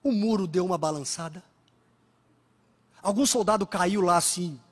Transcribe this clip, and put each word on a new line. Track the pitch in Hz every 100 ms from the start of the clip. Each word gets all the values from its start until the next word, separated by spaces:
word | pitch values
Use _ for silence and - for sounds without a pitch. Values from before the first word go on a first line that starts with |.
o | 285
muro | 220 214 214
deu | 180 175
uma | 185 170
balançada? | 156 151 135 - 165 170 - _ _ _ _ _ _ _ _ _ _ _ _ _ _ _
Algum | 196 202
soldado | 277 254 202 214
caiu | 196 190 180 208
lá | 180 175
assim? | - - 175 131 _